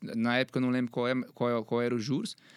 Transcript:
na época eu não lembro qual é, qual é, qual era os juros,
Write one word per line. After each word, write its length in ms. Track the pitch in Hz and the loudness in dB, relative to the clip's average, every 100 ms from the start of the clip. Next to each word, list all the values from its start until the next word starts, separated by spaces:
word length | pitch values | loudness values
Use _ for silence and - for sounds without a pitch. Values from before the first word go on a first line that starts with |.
| - | -6
na 240 | 113 117 123 | 0 2 2
época 200 | 131 135 | 2 0
eu 40 | |
não 80 | 127 | 2
lembro 220 | 127 123 | 2 0
qual 160 | 131 123 | 0 0
é, 60 | 131 113 | 0 -4
qual 240 | - 120 117 | -2 0 0
é, 60 | |
qual 180 | 107 120 | 0 0
era 100 | 120 | 0
os 120 | 120 | 0
juros, 320 | 107 139 226 - - | -2 -4 -4 -10 -20